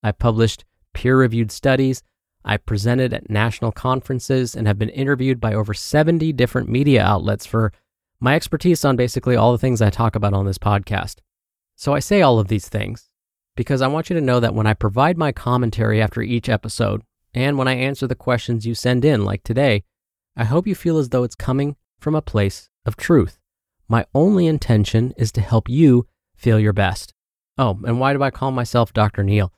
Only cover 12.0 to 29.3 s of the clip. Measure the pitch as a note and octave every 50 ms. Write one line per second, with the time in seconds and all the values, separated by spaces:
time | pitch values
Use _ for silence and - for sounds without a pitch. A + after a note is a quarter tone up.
12 | C3 - G#3 G3+ F3+ C#3+ B2 A2+ G#2+ F#2+ A2 G#2 - - - G#2+ G#2 G2 G#2+ -
13 | _ _ _ _ _ _ _ _ _ _ _ - B2 - C#3+ C3 C3+ C3 C#3+ D#3
14 | E3 - F3+ E3 D3+ B2+ B2 B2 A#2 A2+ G2+ A2 G#2+ G#2+ G#2+ - - A2 G2 A#2
15 | C3+ D#3+ F3+ E3 D#3+ D3 C3 - - B2 B2 B2 B2 A2+ G#2+ - A2+ A2 G#2+ G#2+
16 | A2 G#2 - A#2 A2+ G#2+ B2 A#2 A2 - A2+ G#2 _ A2 - - A#2+ G2+ G2 G#2
17 | - _ _ _ _ _ _ B2 B2+ C#3 C#3+ C#3 C3 C3 C3 B2 C3 C3+ C#3 -
18 | - B2+ B2+ - - - B2+ A#2+ - - B2 A2+ G#2+ A2+ A#2+ - - B2 B2+ B2
19 | A#2+ D3+ D3+ A2+ G2+ G2 G2 F#2+ _ - A#2 B2 C#3+ C#3 A2 G2+ - _ _ _
20 | _ _ _ _ _ _ _ - A#2 A2 B2+ E3 F3+ G#3 F#3+ - - F3 E3 D#3
21 | C#3+ B2 A#2 B2+ B2 A#2+ - _ - - B2+ C3+ C#3 C#3+ C#3+ _ _ _ _ _
22 | - D3+ D#3 D#3 D3+ - - A2 G2+ G2 - - - _ _ _ _ - - -
23 | - - F3 D3 F#2 - - _ _ _ _ _ _ _ _ _ _ _ A2 A#2
24 | - _ _ C3+ D#3 F#3+ G#3 F#3 F3 D#3+ D#3 D3 - - A#2+ G#2+ G2+ - - A2+
25 | A#2 B2+ - - A#2+ G#2+ - - G2+ - - A2+ - - B2 C#3+ E3 D3+ B2 B2
26 | B2 _ _ _ _ _ _ _ - B2 A2+ A2 G#2+ G#2 G2+ G2+ G2+ F#2 F#2+ -
27 | - - _ _ _ _ _ _ _ _ _ - C3+ A#2 G2 G2+ G#2 - A#2 B2
28 | C3 C3+ C#3+ C#3 C#3 C3+ - - - C3+ C3 B2+ A#2+ A2+ - B2 A#2 - - -
29 | G#2+ G#2 - - G2+ G2